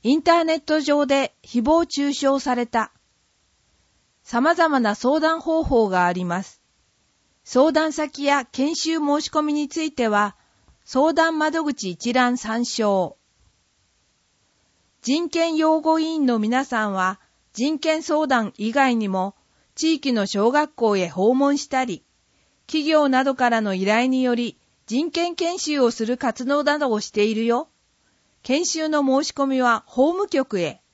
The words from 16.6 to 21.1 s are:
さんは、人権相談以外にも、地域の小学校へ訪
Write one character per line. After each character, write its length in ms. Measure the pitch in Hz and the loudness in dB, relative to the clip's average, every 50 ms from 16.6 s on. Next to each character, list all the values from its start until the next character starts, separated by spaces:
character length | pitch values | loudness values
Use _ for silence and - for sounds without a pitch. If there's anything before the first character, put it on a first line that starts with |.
| 277 | -2
さ 220 | - 247 226 214 | -2 -4 -4 -4
ん 80 | 208 196 | -4 -2
は、 260 | 190 185 185 190 _ _ _ _ _ _ _ _ | -2 -2 -2 -4 _ _ _ _ _ _ _ _
人 260 | 208 240 294 320 277 | -4 -4 -2 -2 -2
権 240 | - 320 311 320 - | -2 -2 -2 -2 -2
相 240 | - 311 302 311 | -2 0 0 2
談 260 | 262 269 233 220 202 _ | 2 0 0 0 -4 _
以 140 | - 208 226 | -6 -6 -2
外 240 | 226 285 269 254 240 | 0 2 2 2 2
に 120 | 226 214 | 0 -2
も、 280 | 196 190 190 185 196 - _ _ _ _ _ _ _ _ | -2 -2 -2 -4 -4 -8 _ _ _ _ _ _ _ _
地 220 | - 320 320 330 | -4 -2 -2 -2
域 180 | 277 - 277 240 | 0 -2 -2 0
の 140 | 220 196 | 0 -2
小 240 | 190 - 196 208 233 | -2 0 0 0 2
学 220 | 262 294 302 294 _ | 2 2 -2 -2 _
校 220 | - 233 220 208 | -2 0 2 2
へ 100 | 196 185 | 0 -2
訪 260 | 165 | -2